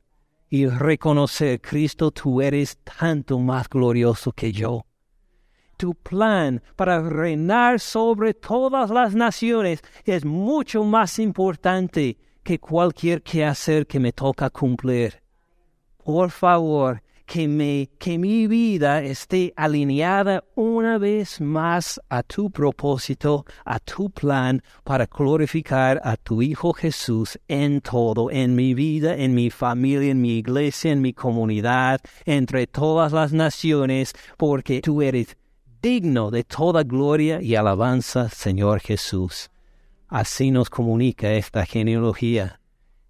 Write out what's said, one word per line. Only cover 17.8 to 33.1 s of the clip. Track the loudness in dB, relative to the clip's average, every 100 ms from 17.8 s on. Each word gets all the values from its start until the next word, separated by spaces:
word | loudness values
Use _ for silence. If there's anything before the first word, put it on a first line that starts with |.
| -4 -8
que | -6 -2
mi | 0 2 2
vida | 2 2 2 2 2
esté | -2 -8 -2 0 0
alineada | -2 0 0 0 0 2 2 2 0 -4
una | -2 0 0 0 0
vez | 0 0 -2 -4
más | -2 0 0 0 -2 -10 -6
a | -6
tu | -4 -4 -4
propósito, | 0 -2 0 -2 -2 -4 -2 0 -2 -4 -14 -8
a | -8
tu | -8 -6 -6
plan | -2 -2 0 0 -2 -4 -14
para | -4 -2
glorificar | -2 0 2 2 0 -2 -2 2 2 2
a | -2 -4
tu | -2 0
Hijo | 0 0 -2
Jesús | 0 -2 -4 -2 -2 -2 -8 -4
en | 0 2 0
todo, | 0 0 2 0 0
en | 0 2 2
mi | 2
vida, | 2 0 0 0
en | 0 0
mi | 2 0
familia, | 0 -2 0 0 2 2
en | 2
mi | 2 0
iglesia, | -2 0 -2 -2 0
en | 2
mi | 0
comunidad, | -2 -2 0 0 0 0 2 2 0 -4 -10
entre | -2 0 0 -2 -2
todas | -2 0 2 2